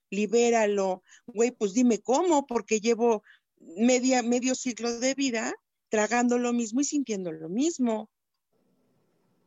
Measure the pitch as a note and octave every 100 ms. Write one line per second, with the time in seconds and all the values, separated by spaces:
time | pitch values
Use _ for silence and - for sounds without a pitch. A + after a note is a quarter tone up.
0 | _ G3 G#3 A#3 A#3+ A#3 G#3 G3+ F#3+ F#3
1 | _ - - G#3 A#3+ - G#3 G3 B3 G#3+
2 | - C4+ F4+ D4 C#4 A#3 - A3 A3 A3
3 | A#3 G#3 - _ _ _ - E3+ A#3+ B3+
4 | B3+ B3+ A#3 B3 B3+ C4 B3+ A3 A#3 A#3
5 | C4 C4 C#4 A3+ B3 G4 _ _ _ G#3+
6 | G#3 A#3+ B3 A#3+ A#3+ A#3+ A3+ A#3+ C#4+ D4
7 | B3 G3+ F3 D#3+ D#3+ G3+ D#4+ E4+ A#3+ G#3+
8 | A3 _ _ _ _ _ _ _ _ _
9 | _ _ _ _